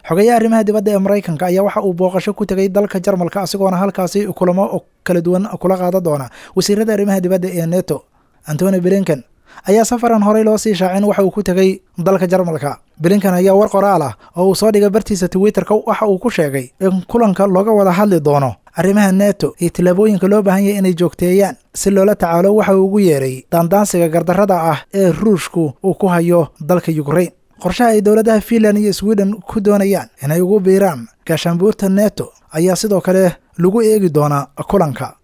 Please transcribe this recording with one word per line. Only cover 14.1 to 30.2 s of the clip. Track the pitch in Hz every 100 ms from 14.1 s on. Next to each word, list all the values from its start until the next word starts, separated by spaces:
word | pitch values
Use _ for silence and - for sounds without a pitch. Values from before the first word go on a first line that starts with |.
| - - 170
oo | 185
uu |
soo | 180 214
dhigay | 208 202
bartiisa | 208 - 196 175
Twitter-ka | 185 208 202 180 214 226
waxa | 202 208
uu | 185
ku | 240
sheegay | - 147 135 127 _
in | 190 185
kulanka | - 233 220 180 202
looga | 185 208
wada | 214 190
hadli | 175 214 170
doono | 147 143 131 104 _ -
arrimaha | 180 208 196
nato | 190 202 190 - -
iyo | 170
tillaabooyinka | - 180 180 214 190 185
loo | 208
baahan | 196 190
yahay | 196 208
inay | 190
joogteeyaan | 170 175 - 175 190 190 - _
si | - 196
loola | 196 196
tacaalo | 208 175 170 190 214
waxa | 202 190
uu | 190
ugu | 208
yeeray | 190 143 131 131 -
daandaansiga | 170 170 196 208 180 170
gardarrada | 170 170 175 202 180 160
ah | 143 -
ee | 196 185
Ruushku | 156 214 185 - 180 156 -
uu | 190
ku | 170 196
hayo | 175 170 175 147 _
dalka | 151 175 - 156
Ukraine. | 143 160 175 _ _ _
Qorshaha | 180 180 240
ay | 214
dowladaha | 208 214 226 220
Finland | - 233 214 208
iyo | 208
Sweden | 180 196 214 196 214
ku | - 220
doonayaan | 202 202 196 185 - _